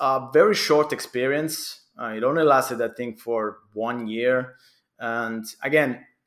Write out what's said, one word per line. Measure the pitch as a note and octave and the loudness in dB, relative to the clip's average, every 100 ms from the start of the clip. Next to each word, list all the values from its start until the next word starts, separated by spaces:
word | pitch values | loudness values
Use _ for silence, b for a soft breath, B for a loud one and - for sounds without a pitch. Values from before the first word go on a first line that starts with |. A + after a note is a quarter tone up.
a | C#3 C3+ B2 | 0 0 2
very | D3+ G#3 | 4 6
short | G#3 - D3+ D3+ | 4 2 2 2
experience. | B2+ - B2 C3 C#3+ D#3 D#3 - - _ - | -2 -6 -4 -2 0 -2 -6 -10 -14 _ -12
Uh, | A#2 A2 | -8 -2
it | |
only | B2 D#3+ | 0 4
lasted, | D#3 C3+ B2+ A#2 | 4 4 2 -2
I | A2+ | -4
think, | - A#2+ A2 | -4 -10 -8
for | A#2 A2+ G#2+ G2+ _ | -4 -2 -2 -6 _
one | G#2+ A2+ B2 A2 | -6 -4 -4 -4
year. | A2+ B2 B2+ B2+ b b b b - | -2 0 0 -2 b b b b -10
And | A#2 A#2 A2+ A2+ A2 - | -6 -4 -4 -6 -10 -8
again, | C#3 D3+ C#3 A#2 - _ | 0 2 2 -2 -12 _